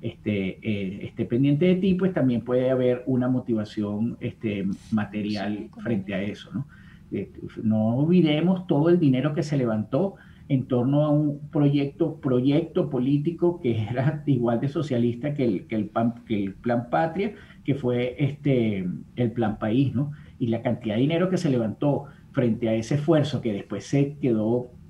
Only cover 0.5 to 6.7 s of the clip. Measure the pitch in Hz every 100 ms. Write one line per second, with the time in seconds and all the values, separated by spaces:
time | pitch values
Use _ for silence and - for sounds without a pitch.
0.5 | - 113 104 95 104 - - 117 120 139
1.5 | 143 185 185 190 180 185 180 131 120 113
2.5 | 123 127 127 127 123 131 127 127 127 -
3.5 | 113 107 - 104 104 117 - 117 - 110
4.5 | 101 95 95 - 107 101 107 104 107 101
5.5 | 104 107 - - 107 95 98 101 98 -
6.5 | 98 135